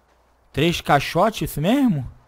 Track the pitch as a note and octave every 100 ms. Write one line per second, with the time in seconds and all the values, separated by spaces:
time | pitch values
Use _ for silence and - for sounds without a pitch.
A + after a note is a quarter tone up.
0 | _ _ _ _ _ - E3 E3 - D3
1 | - D#3+ G#3+ - D#3 - D#3+ C#4 B3+ D3+
2 | A#2+ -